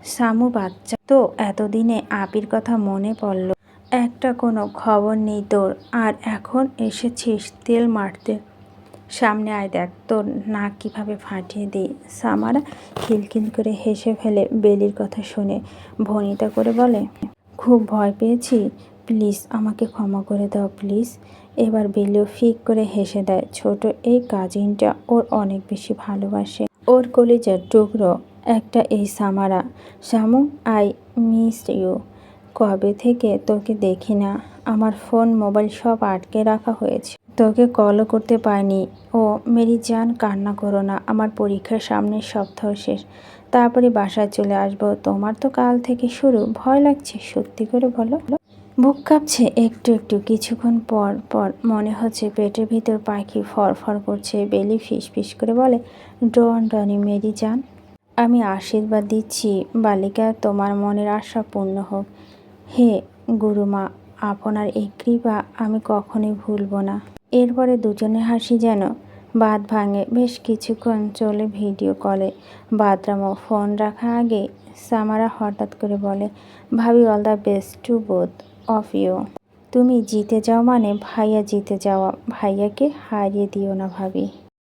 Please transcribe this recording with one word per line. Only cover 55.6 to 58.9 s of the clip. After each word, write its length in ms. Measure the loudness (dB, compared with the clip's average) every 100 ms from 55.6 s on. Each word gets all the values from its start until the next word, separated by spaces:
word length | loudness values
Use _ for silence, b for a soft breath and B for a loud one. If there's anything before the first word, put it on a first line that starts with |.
| 4 2 -2 B B B
"ডন 440 | 2 4 4 2 0
ডনি 300 | 0 0 0
মেরি 340 | 0 0 -2 -2
জান, 220 | -2 -2 -6 -18 -20 -20 _ 0
আমি 220 | 4 4
আশীর্বাদ 600 | 2 -4 -2 -2 0